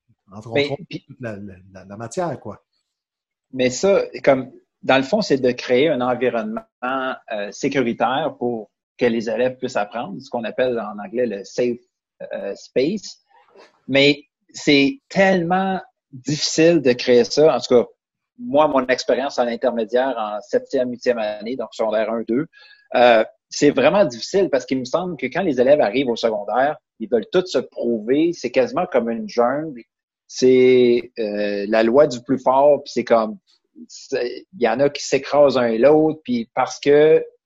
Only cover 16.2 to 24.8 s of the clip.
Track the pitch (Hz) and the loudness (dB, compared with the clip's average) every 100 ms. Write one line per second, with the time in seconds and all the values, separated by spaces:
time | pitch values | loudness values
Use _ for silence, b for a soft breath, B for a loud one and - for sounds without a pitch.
16.2 | - 147 - - 160 170 131 123 - 120 | -6 -4 -2 2 4 4 2 0 4 4
17.2 | 117 - 156 123 - 123 107 _ _ _ | 4 4 4 2 2 2 2 _ _ _
18.2 | _ _ 123 139 151 135 127 123 - 120 | _ _ -2 2 2 2 0 -2 0 -2
19.2 | 139 - 120 117 131 117 107 120 135 117 | -2 -2 -2 -2 -2 -2 -2 0 -2 -4
20.2 | 107 104 - 123 127 139 127 120 127 117 | -6 -8 -4 -4 -2 -4 -4 -4 -2 -2
21.2 | 107 107 107 131 110 - 110 107 107 117 | -4 -6 -10 -10 -10 -6 -2 -2 -2 -6
22.2 | 110 117 165 b b b b 123 120 113 | -4 -4 -4 b b b b 4 6 6
23.2 | 113 _ _ - 147 135 131 - 170 - | 2 _ _ 2 2 4 2 4 0 -2
24.2 | - 190 165 127 - 131 | -4 -2 0 -2 -4 -6